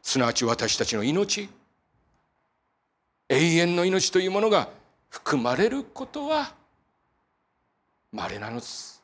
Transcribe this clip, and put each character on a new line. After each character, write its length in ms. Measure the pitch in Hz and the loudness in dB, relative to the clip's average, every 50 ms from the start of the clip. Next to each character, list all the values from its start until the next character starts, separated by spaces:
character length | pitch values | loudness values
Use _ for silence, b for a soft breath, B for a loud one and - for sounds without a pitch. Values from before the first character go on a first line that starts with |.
| _ | _
す 160 | - - 135 | -2 0 2
な 80 | 123 | 2
わ 80 | 117 117 | 2 2
ち 100 | - 123 | 0 0
私 320 | 117 113 - 123 107 - | 0 0 0 0 -2 0
た 80 | - 120 | -2 -2
ち 100 | - - | -2 -2
の 100 | 107 104 | -2 -2
命、 440 | 127 151 185 202 196 - 208 202 196 - _ _ _ _ _ _ _ _ _ _ _ _ _ _ _ _ _ _ _ _ _ _ _ _ _ _ _ _ _ _ _ _ _ _ _ | 0 0 0 0 -2 -2 -6 -6 -10 -14 _ _ _ _ _ _ _ _ _ _ _ _ _ _ _ _ _ _ _ _ _ _ _ _ _ _ _ _ _ _ _ _ _ _ _
永 260 | 139 135 160 170 165 | 2 4 4 4 4
遠 200 | 165 170 175 175 | 4 4 4 2
の 100 | 175 175 | 2 2
命 240 | 185 185 190 185 - | 2 2 2 0 2
と 80 | - 185 | 2 2
い 80 | 180 | 2
う 40 | 190 | 2
も 120 | 185 202 214 | 0 2 2
の 80 | 220 | 4
が 180 | 208 180 127 - - - _ _ _ _ _ _ | 4 2 2 0 -10 -20 _ _ _ _ _ _
含 340 | - - - - - 135 117 | -20 -12 -2 0 0 2 2
ま 140 | 123 127 | 2 2
れ 140 | 131 190 233 | 2 2 0
る 140 | 254 277 277 | 0 -2 -8
こ 200 | - - - 269 | -10 -12 -14 -14
と 220 | 254 - 302 285 | -12 -10 -10 -4
は 260 | 294 311 302 277 - - _ _ _ _ _ _ _ _ _ _ _ _ _ _ _ _ _ _ _ _ _ _ _ _ _ _ _ _ _ _ _ - | -2 -2 -2 -2 -4 -10 _ _ _ _ _ _ _ _ _ _ _ _ _ _ _ _ _ _ _ _ _ _ _ _ _ _ _ _ _ _ _ -12
稀 260 | 107 101 - - 104 | -10 -10 -10 -10 -10
な 120 | 104 107 | -10 -10
の 60 | 117 | -10
で 100 | 120 120 | -10 -10
す。 360 | - - - - - - - | -10 -12 -12 -14 -16 -18 -20